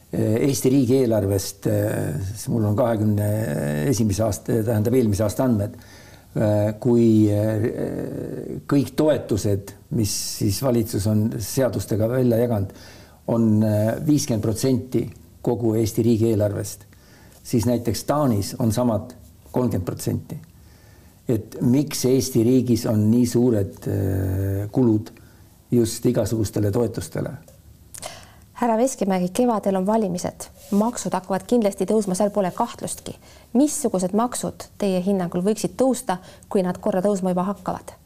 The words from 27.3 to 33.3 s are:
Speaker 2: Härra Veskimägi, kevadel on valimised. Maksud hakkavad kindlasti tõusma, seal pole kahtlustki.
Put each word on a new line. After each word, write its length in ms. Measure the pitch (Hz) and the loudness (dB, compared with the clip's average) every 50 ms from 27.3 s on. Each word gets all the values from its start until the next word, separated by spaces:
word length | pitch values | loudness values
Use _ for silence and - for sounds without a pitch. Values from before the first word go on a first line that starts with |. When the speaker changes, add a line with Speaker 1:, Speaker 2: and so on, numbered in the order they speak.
| - - - - - - - - - - - - - - - - - - - - - - - - - | -8 -12 -16 -20 -20 -20 -20 -20 -20 -20 -20 -20 -18 -16 -16 -16 -16 -18 -20 -20 -20 -20 -20 -20 -6
Speaker 2:
Härra 240 | - 247 240 220 220 | -2 0 0 2 2
Veskimägi, 520 | 247 269 - - 202 196 190 185 180 180 | 2 0 0 -2 -2 -2 0 0 -2 -2
kevadel 460 | 185 - 247 240 226 202 - 202 190 | 0 0 2 2 0 0 0 0 0
on 100 | 190 185 | 0 0
valimised. 600 | 202 220 226 214 185 175 175 - - - - - - - - - - | 0 0 0 0 -2 -4 -4 -6 -8 -8 -10 -16 -20 -20 -20 -8 -2
Maksud 420 | 202 202 208 240 247 - - 180 185 | 0 0 0 0 -2 -4 -4 -4 -4
hakkavad 300 | 185 185 - 196 185 185 - | -4 -4 -4 -4 -4 -2 0
kindlasti 380 | 240 247 214 196 196 - 190 | 2 2 2 0 0 -2 0
tõusma, 300 | - 214 220 202 196 185 | 0 2 2 2 0 0
seal 140 | - 208 202 | 0 0 0
pole 200 | 208 214 190 175 | 0 0 -2 0
kahtlustki. 640 | 175 - 240 233 - - - 170 - - - - - - - - | -2 -2 -4 -4 -6 -8 -10 -10 -10 -12 -12 -16 -18 -18 -20 -20